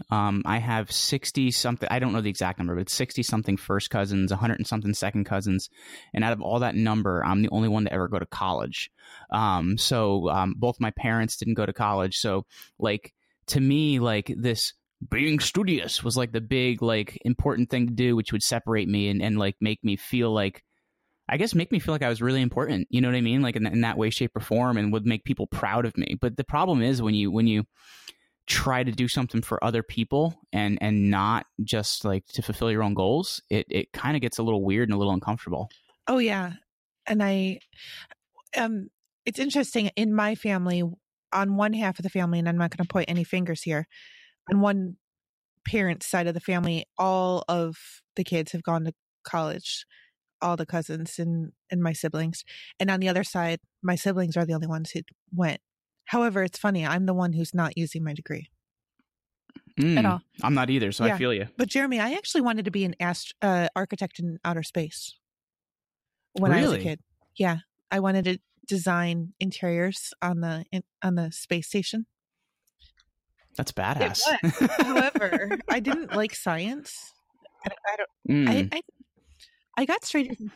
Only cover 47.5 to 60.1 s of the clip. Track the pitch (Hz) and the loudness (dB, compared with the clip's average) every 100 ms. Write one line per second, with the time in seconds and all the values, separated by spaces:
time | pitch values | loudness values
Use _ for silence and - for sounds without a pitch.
47.5 | 175 165 160 - - _ - 175 165 156 | -2 -2 -6 -18 -20 _ -6 -2 -2 -2
48.5 | 170 175 165 160 - _ _ - 170 156 | -6 -2 0 -2 -8 _ _ -6 -4 -2
49.5 | - - - - - _ _ _ _ 175 | -6 -8 -10 -12 -20 _ _ _ _ -2
50.5 | 170 160 170 160 160 160 - 170 165 160 | -2 -2 -4 -4 -8 -8 -6 -2 -2 -6
51.5 | _ _ 180 170 156 156 156 165 165 - | _ _ 0 0 -2 -4 -2 -4 -6 -14
52.5 | - - - 190 190 190 180 180 185 170 | -20 -20 -4 -2 2 2 0 -2 -2 -2
53.5 | 170 _ _ 180 175 202 185 175 170 165 | -4 _ _ -2 0 0 0 0 0 0
54.5 | 160 160 160 160 165 165 _ _ 175 165 | -2 -2 -4 -6 -8 -12 _ _ 0 0
55.5 | - - _ _ _ - 233 233 196 185 | -2 -12 _ _ _ -4 0 2 2 -2
56.5 | - 208 190 156 175 190 180 175 165 165 | 0 0 0 0 0 2 2 2 0 -2
57.5 | 180 160 - 165 160 156 147 - 147 156 | 0 0 -2 -4 -4 -6 -6 -10 -12 -12
58.5 | _ _ _ _ _ _ _ _ _ _ | _ _ _ _ _ _ _ _ _ _
59.5 | - - - 151 156 208 | -20 -10 0 2 4 4